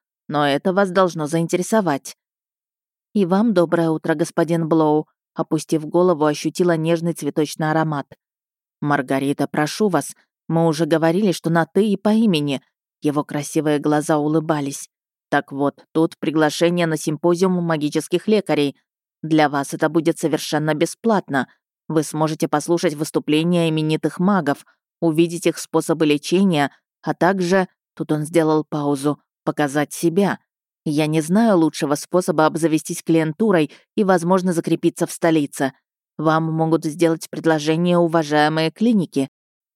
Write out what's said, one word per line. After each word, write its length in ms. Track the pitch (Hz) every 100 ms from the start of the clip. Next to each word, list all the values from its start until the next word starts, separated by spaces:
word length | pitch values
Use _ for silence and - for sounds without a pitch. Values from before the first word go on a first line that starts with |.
| _ _ -
но 180 | 147 143
это 280 | 139 190
вас 160 | 185 196
должно 360 | 185 185 160 147
заинтересовать». 920 | 165 165 180 180 220 175 139 - - _ _ _ _ _ _ _ _ _
«И 100 | 214
вам 300 | 170 196 240
доброе 340 | 180 165 170 165
утро, 260 | 156 170
господин 540 | 156 165 - 160 165 160
Блоу», 400 | 165 156 151 151 _ _
опустив 520 | - 160 156 - 160 151
голову, 400 | 175 180 151 151
ощутила 500 | 147 160 - 175 165
нежный 380 | 160 165 170
цветочный 560 | - 143 160 147 - 156
аромат. 380 | 160 156 147 - - _ _ _ _ _ _
«Маргарита, 640 | 147 143 131 135 139 143 143
прошу 420 | - 151 - 214
вас, 260 | 160 - - _ _ -
мы 200 | 165 165
уже 180 | 151
говорили, 480 | 156 160 165 175 214
что 160 | 156 160
на 160 | 170
«ты» 240 | 160 190 214
и 80 | 196
по 140 | 214
имени». 500 | 220 226 156 147 151 - _ _ _
Его 240 | 147 147
красивые 540 | 143 147 143 160 151 147
глаза 400 | 151 151 151 151
улыбались. 720 | 147 160 156 151 139 147 - _ _ _ _
«Так 200 | 147 -
вот, 360 | 139 143 - _
тут 260 | 156 165 -
приглашение 680 | 156 156 151 - 175 175 165
на 120 | 156
симпозиум 540 | - 147 175 175 190
магических 760 | 180 170 160 147 156 - 175 -
лекарей. 480 | 214 - 147 143 - _ _ _ _
Для 260 | 156 156 147
вас 240 | 143 139
это 160 | 156 156
будет 300 | 160 160 -
совершенно 560 | 160 147 - 156 156
бесплатно. 760 | 151 165 - 226 196 - 139 - _ _ _ -
Вы 140 | 156
сможете 420 | 147 151 156 156 156
послушать 480 | 151 160 170 170
выступления 720 | 147 156 151 147 151 170 175 165
именитых 520 | 156 156 151 151 -
магов, 440 | 185 196 143 139 _ _ _ _
увидеть 480 | 170 156 170 170 170
их 100 | -
способы 480 | - 160 - 160 156
лечения, 640 | 147 - 180 196 151 139 - _ _
а 120 | 156
также», 520 | 151 170 196 175 190 180 _ _ -
тут 160 | 156
он 100 | 151
сделал 400 | 151 170 156 156
паузу, 580 | 147 151 143 139 147 143 _ _
«показать 500 | - 151 143 147 143
себя. 460 | - 170 165 190 117 _ _ _ _
Я 240 | 165 147 151
не 120 | 160
знаю 380 | 156 202 226 185
лучшего 380 | 156 - 143 147
способа 500 | - 180 - 151 156
обзавестись 560 | 156 160 156 - 165
клиентурой 720 | - 160 156 - 220 175 147 - _ -
и, 80 |
возможно, 480 | 190 185 170 190 185
закрепиться 520 | 165 160 165 165 - 165
в 20 |
столице. 640 | - 170 160 143 - 135 - _ _ _ -
Вам 280 | 156 160
могут 400 | 160 160 160 160
сделать 440 | 160 165 165 160 -
предложение 720 | 165 160 156 151 160 175 175
уважаемые 720 | 170 165 147 151 151 156 160
клиники. 580 | - 226 214 151 139 135 _ _ _ _